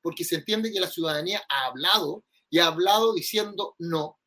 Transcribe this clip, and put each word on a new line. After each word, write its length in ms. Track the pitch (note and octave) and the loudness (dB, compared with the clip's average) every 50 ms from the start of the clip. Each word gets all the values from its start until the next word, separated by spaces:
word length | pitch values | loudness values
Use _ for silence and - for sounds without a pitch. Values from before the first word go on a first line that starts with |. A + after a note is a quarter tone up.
Porque 240 | - E3 E3 - F3 | -8 -6 -6 -4 -4
se 100 | - - | -4 -4
entiende 360 | - C#3+ - G#3+ A3 A3 A3+ G#3+ | -4 -2 -2 -2 -2 -2 -2 -2
que 60 | G3 | -2
la 80 | F3+ E3 | -2 -2
ciudadanía 520 | - E3+ D#3+ D#3+ D3+ D3+ D#3+ F3+ G3+ G3+ - - | -2 -4 -2 -2 -2 -2 -2 -4 -4 -4 -4 -4
ha 200 | C#3 C#3 C3 B2+ | -2 -2 -2 -2
hablado 580 | B2 B2+ D3+ F#3 G3+ A3 F3 D3 E3+ G#3+ - _ _ _ _ _ | -4 -2 0 2 2 2 2 0 -6 -8 -12 _ _ _ _ _
y 100 | - E3 | 2 4
ha 80 | E3+ E3 | 4 4
hablado 460 | D#3+ D#3+ F3+ F#3+ G3+ G#3+ A3+ A3+ G#3+ | 4 2 4 4 6 6 6 4 2
diciendo 640 | F3+ - - - G#3+ G#3+ G#3 G3+ F3+ G3+ - - - | 0 -2 -2 -2 -2 -2 -2 -4 -6 -8 -8 -8 -8
"no 400 | E3+ E3+ E3 D#3+ D3 - - _ _ | -6 -2 -2 -2 -2 -4 -8 _ _